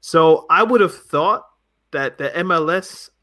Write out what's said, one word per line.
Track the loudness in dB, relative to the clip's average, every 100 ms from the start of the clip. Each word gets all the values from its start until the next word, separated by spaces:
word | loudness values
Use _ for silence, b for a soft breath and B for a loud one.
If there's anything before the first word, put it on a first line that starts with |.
So | -2 2 4 4 2
I | 0
would | 2 2
have | 0 -2
thought | _ -4 -2 -2 -6 _ _ _ _
that | -6 -6 -6
the | -8 -6
M | -2
L | -2 0
S | -4 -6 -20 -20 _